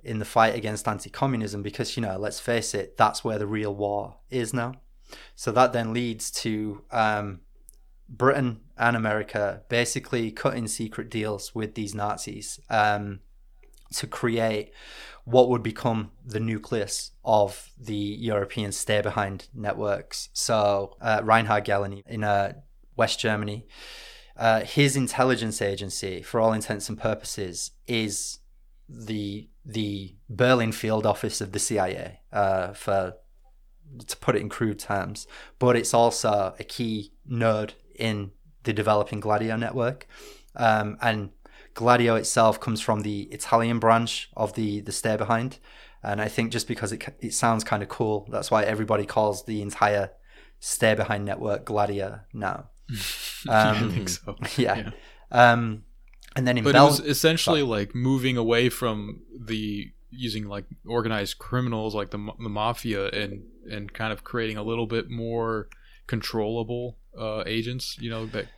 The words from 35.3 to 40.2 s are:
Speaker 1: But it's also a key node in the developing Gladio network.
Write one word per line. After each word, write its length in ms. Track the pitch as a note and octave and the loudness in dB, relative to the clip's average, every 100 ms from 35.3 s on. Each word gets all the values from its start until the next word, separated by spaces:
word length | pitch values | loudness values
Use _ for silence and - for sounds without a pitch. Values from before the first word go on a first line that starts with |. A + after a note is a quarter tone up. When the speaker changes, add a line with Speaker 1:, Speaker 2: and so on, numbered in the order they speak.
| - - - | -20 -20 2
Speaker 1:
But 160 | B2+ | 4
it's 200 | A#2+ - | 4 4
also 600 | A#2+ A#2 - A#2 G#2 F#2+ - | 6 6 4 2 2 0 -4
a 60 | |
key 480 | - - A#2 A2 G2+ - | -10 -6 -4 -4 -8 -16
node 480 | - A#2+ A2+ G#2+ G#2 - - | -8 0 2 2 -2 -10 -16
in 380 | - A2+ G#2+ G2 - - - | -4 -2 -2 -6 -12 -20 -8
the 80 | - | -4
developing 480 | G#2+ G#2+ G#2+ G2+ G#2+ | 0 4 4 2 -2
Gladio 360 | G#2 G#2 A2+ A2 | 0 0 0 -2
network. 500 | A#2 B2+ A#2+ C#3 - - | -4 -2 -2 -4 -12 -20